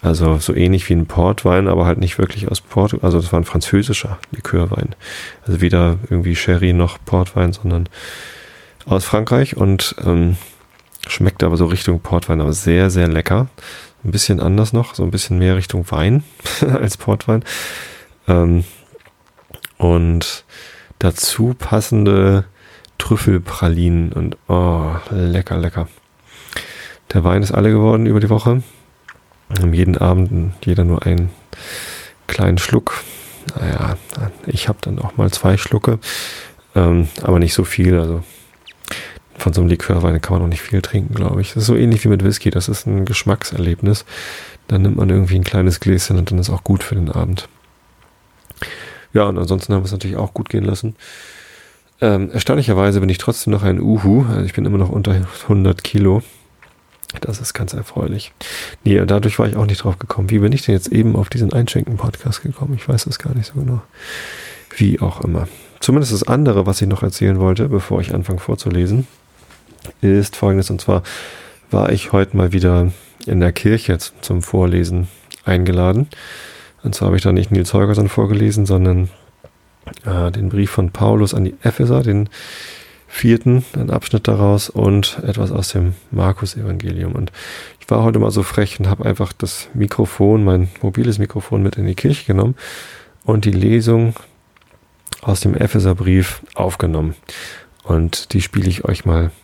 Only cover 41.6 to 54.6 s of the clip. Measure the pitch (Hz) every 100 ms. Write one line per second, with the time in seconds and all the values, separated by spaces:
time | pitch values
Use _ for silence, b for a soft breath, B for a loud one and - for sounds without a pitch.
41.6 | 110 113 117 110 113 98 95 - - -
42.6 | 92 104 - 101 95 110 - 98 - 98
43.6 | 87 85 98 104 - B B B B B
44.6 | _ 101 95 104 98 92 92 92 90 101
45.6 | 92 87 - 95 - 92 87 90 92 87
46.6 | - 98 - 98 82 - 85 92 - _
47.6 | _ _ _ _ _ _ _ _ _ -
48.6 | B B B B B 107 101 92 87 92
49.6 | - 101 95 98 95 95 98 - 110 107
50.6 | 98 101 110 107 B B B B B B
51.6 | B B B _ 113 98 95 110 - 143
52.6 | 120 95 98 101 95 92 - 117 - 104
53.6 | 98 92 101 110 98 107 127 104 92 -